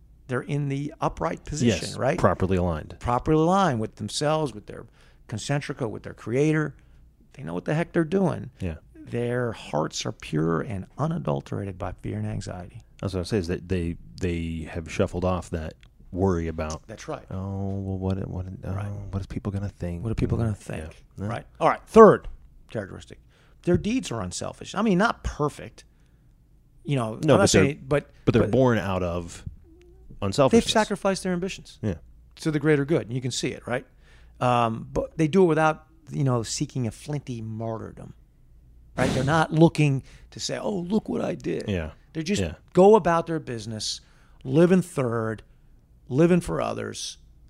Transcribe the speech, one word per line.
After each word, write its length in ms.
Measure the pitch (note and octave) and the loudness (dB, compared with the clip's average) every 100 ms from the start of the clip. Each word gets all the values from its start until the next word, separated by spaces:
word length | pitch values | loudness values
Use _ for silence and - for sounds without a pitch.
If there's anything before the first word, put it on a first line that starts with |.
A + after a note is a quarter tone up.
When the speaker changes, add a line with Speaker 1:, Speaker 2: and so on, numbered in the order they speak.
| - - - | -20 -18 -6
Speaker 1:
They're 140 | B2+ | -4
in 260 | - C#3+ C#3+ | -2 -4 -2
the 240 | C#3 D3 - | -4 -6 -4
upright 420 | D3+ - E3 F3 - | -4 -2 -4 -6 -8
position, 420 | D3 A#2+ G2+ - | 0 2 2 -2
Speaker 2:
Yes, 80 | G2 | -2
Speaker 1:
right? 200 | A#2+ F3 | 0 4
Speaker 2:
properly 380 | G#2+ F2 F#2 F#2 | 4 4 2 2
aligned. 380 | F2 D#2 - - | 0 -2 -8 -8
Speaker 1:
Properly 420 | - B2 - D#3 | -2 -2 2 2
aligned 380 | D#3+ F#3+ F#3 A#2 | 4 4 2 0
with 160 | G#2+ - | -4 -6
themselves, 580 | G#2+ - D3 D#3 D3+ | -8 -2 0 0 -2
with 140 | G#2 - | -6 -14
their 180 | G#2 - _ - - - | -16 -18 _ -20 -20 -12
concentrica, 600 | G#2+ - C#3+ - C#3+ A#2 | -8 -4 -4 -4 -6 -6
with 140 | G2+ | -6
their 100 | G2 | -12
creator. 600 | F#2 - B2 D3+ D#3 D3+ - - - - _ - | -12 -4 2 2 2 0 -6 -20 -20 -20 _ -20
They 80 | - | -16
know 140 | D#2 F2 | -8 -6
what 100 | - | -2
the 80 | |
heck 180 | D#3 E3 | -2 -2
they're 100 | F3 | -2
doing. 480 | D#3 F#3+ F3+ A2+ - - | 0 0 0 -2 -8 -8
Speaker 2:
Yeah. 160 | F2+ D#2 - D#4+ | -8 -8 -14 -20
Speaker 1:
Their 560 | D4+ A#2 A#2+ B2 A#2+ | -10 -6 -4 -2 -4
hearts 520 | G2+ - D3+ D#3 - - | -6 -6 -4 -2 -4 -8
are 60 | |
pure 500 | - - D#3 D#3+ E3 | -8 -6 -2 0 0
and 240 | C#3 G2 - - | -2 -8 -10 -6
unadulterated 800 | D#3 E3 C#3+ C#3+ - A2 G2 F#2 | -4 -2 -2 -4 -4 -8 -8 -8
by 140 | F#2+ - | -8 -8
fear 160 | A2+ G#2 | -8 -6
and 80 | G#2+ | -6
anxiety. 560 | G#2+ G2 F2+ F#2 A2 - - | -6 -8 -10 -14 -18 -20 -8
Speaker 2:
That's 140 | G2+ F#2 | -4 -4
what 60 | |
I 20 | |
say 140 | E2+ A2 | -2 -2
is 80 | E2 | -2
that 200 | F2+ F2 | -4 -2
they, 280 | F#2 E2+ E2+ - - | -2 -2 -6 -12 -6
they 480 | F#2 E2+ E2 E2 D#2+ | -4 -2 -4 -6 -8
have 200 | F2 D#2 | -8 -6
shuffled 340 | - F#2 F2+ F2+ | -2 -2 0 -2
off 240 | F2+ - | -2 -4
that 240 | E2+ D#2+ - - - - | -8 -8 -12 -20 -20 -10
worry 360 | F2 F#2+ E2+ E2 | 0 2 2 -2
about, 360 | D#2+ D#2 D#2 - | -4 -6 -6 -10
Speaker 1:
That's 220 | G#2+ - | -16 -12
right. 180 | C3+ G#2+ | -12 -10
Speaker 2:
"Oh, 480 | F#2 F#2+ G2 G2 G2 | -8 -6 -6 -6 -6
well, 180 | G2 F#2+ | -6 -4
what, 300 | F#2+ F#2+ - | -2 -2 -4
what, 180 | F2 F#2 F#2 E2+ | -8 -8 -10 -8
oh, 60 | |
Speaker 1:
Right. 120 | F#2+ G2+ G2+ G2+ | -6 -6 -8 -8
Speaker 2:
what 120 | G2+ | -8
is 40 | - | -6
people 240 | - G#2+ | -8 -6
gonna 180 | G2 G2+ | -6 -6
think?" 340 | - F2 E2+ | -6 -8 -6
Speaker 1:
What 80 | A2 | -4
are 40 | A2 | -2
people 220 | B2 A#2 | 0 0
gonna 120 | A2+ | -2
Speaker 2:
Yeah. 40 | G#2 | -4
Speaker 1:
think? 480 | - - D#2+ - - - | -8 -10 -12 -16 -20 -10
Speaker 2:
Yeah. 80 | G2+ | -8
Speaker 1:
Right. 180 | A2+ - - | -8 -10 0
All 100 | D#3+ | 0
right. 120 | A2 - | 0 4
Third 400 | A3 G#3+ A#2 - - - - - | 10 12 10 2 -14 -18 -20 -12
characteristic, 500 | A2 F#2+ F2+ - - - _ _ - | -8 -8 -12 -18 -20 -20 _ _ -6
their 140 | - F3 | 2 2
deeds 340 | D3+ B3+ - | 2 -2 -2
are 100 | A#2 | -4
unselfish. 520 | F#2 - F#2+ - - - | -6 -6 -8 -10 -8 -2
I 60 | |
mean, 140 | A3+ F3+ | 2 2
not 240 | A3 - | 2 0
perfect. 600 | - - D3 - - - - _ _ _ _ _ _ _ _ _ | -6 -2 -2 -4 -12 -16 -20 _ _ _ _ _ _ _ _ _
You 120 | - C#3 | -4 -2
know, 160 | A2 | -2
Speaker 2:
No, 20 | |
Speaker 1:
I'm 60 | A2 | -2
not 60 | D#3 | 4
Speaker 2:
but 100 | C3 | 6
they're, 100 | G3 | 8
Speaker 1:
saying, 380 | G#2+ F#2+ D3 C3 | 6 4 2 -2
but, 220 | D3 - - - | -2 -2 -4 2
Speaker 2:
but 80 | |
they're 100 | A#2+ | 4
Speaker 1:
but 80 | G2+ | 4
Speaker 2:
born 260 | A#2 B2+ A2 | 6 6 4
out 240 | F#2+ F#2 | 2 -2
of 400 | F2 F2 E2+ - - - - - - - - - | -2 -4 -8 -12 -16 -18 -20 -20 -20 -20 -20 -6
unselfishness. 440 | G3+ G3 C3+ A#3 - | -2 4 6 6 4
Speaker 1:
they've 60 | |
sacrificed 520 | A3+ G#3+ G3+ G3 F#3 | 2 0 0 -2 -2
their 100 | F#3 | -2
ambitions 440 | F3 F#3 - - - | -2 -4 -8 -16 -6
Speaker 2:
Yeah. 140 | A2 - - - - - | -4 -4 -8 -20 -20 -8
Speaker 1:
to 140 | D#3+ | -2
the 80 | D3+ | 0
greater 260 | D3+ D3 C#3 | 4 4 4
good, 180 | D#3 | 0
and 100 | G2+ | 0
you 80 | B2+ | -4
can 100 | B2+ | -4
see 180 | - C3 | -4 -4
it, 160 | - - | -6 -6
right? 180 | B2 - _ - - - - | -6 -6 _ -20 -20 -20 -2
Um, 480 | B2+ A#2+ A#2 A2+ B2+ | 2 4 2 -2 -6
but 260 | C3+ - - | -6 -4 0
they 100 | D#3+ | 2
do 160 | F#3+ | 6
it 40 | F3+ | 6
without, 380 | D#3 D#3 D#3 - _ - | 6 2 0 -6 _ -10
you 140 | D3 | -2
know, 180 | C3+ B2 | 2 2
seeking 440 | G#2+ - D3 C3+ A#2 | 0 -4 -4 -4 -4
a 40 | |
flinty 500 | - - D3 - A#2 | -6 -8 -8 -8 -10
martyrdom, 720 | A2 A2 A2+ A2+ G2 F2 - - - _ - - - - - - | -10 -8 -6 -6 -10 -14 -18 -20 -20 _ -20 -20 -20 -20 -10 -2
right? 120 | C3 | 0
They're 100 | C3+ | 0
not 280 | C3 D#3+ D#3+ | 2 2 2
looking 500 | D#3 D#3+ - D3+ C3+ - - - | 6 6 6 2 0 -4 -16 -20
to 80 | - | -10
say, 180 | - B2+ | -8 -6
"Oh, 220 | - G3+ | -4 -4
look 280 | F3 G#3+ - | -2 -2 -2
what 140 | A#3 | -4
I 140 | - E3+ | -4 -4
did." 300 | - D#3+ - | -4 -4 -2
Speaker 2:
Yeah. 240 | F#2 D#2 - _ | -2 -4 -10 _
Speaker 1:
They 100 | D#3 | -8
just 180 | D#3+ G3+ | -2 -2
Speaker 2:
Yeah. 140 | E2+ - - | -2 -6 -2
Speaker 1:
go 220 | F3+ G3 G#3+ | 6 8 8
about 320 | F3 E3+ E3 | 6 0 0
their 120 | D#3+ | -4
business, 600 | B2 A#2 G#2+ A2 - - - - - - | -6 -8 -8 -8 -8 -8 -14 -20 -20 -14
living 380 | C3+ C#3 F3 F#3 | 0 4 6 6
third, 640 | E3+ - B2+ A#2 A2 G#2+ - - - - _ - - | 2 -2 -2 -2 -2 -6 -10 -20 -20 -20 _ -20 -4
living 340 | B2 E3+ F3 | 4 6 4
for 180 | E3+ D#3+ | 2 -2
others, 560 | A2 A2 G#2+ G#2 - - - - - | -4 -4 -8 -10 -12 -14 -20 -20 -20